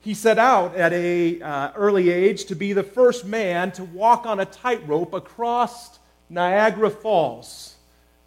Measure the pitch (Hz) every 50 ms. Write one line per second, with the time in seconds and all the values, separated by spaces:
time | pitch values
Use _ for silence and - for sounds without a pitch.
0 | _ 220 208 202 - 226 220 220 226 254 262 202 175 175 170 185 175 165 170 175
1 | 175 175 175 175 175 165 175 170 - 151 147 139 139 143 - 220 202 208 202 196
2 | 185 175 175 175 185 202 214 - - - 196 156 196 202 202 196 190 196 - 247
3 | 254 247 240 247 - 185 208 226 220 185 175 170 180 190 185 - 185 180 165 180
4 | 208 226 240 233 240 233 220 196 190 190 - - - 247 247 226 156 147 147 156
5 | 175 - - 185 - - - - 233 233 240 240 240 226 - - - - _ _
6 | _ _ _ _ _ _ 165 175 175 180 185 202 214 220 202 190 220 202 - -
7 | - 220 214 180 156 131 117 117 - - - - - - - _ _ _ _ _
8 | _ _ _ _ _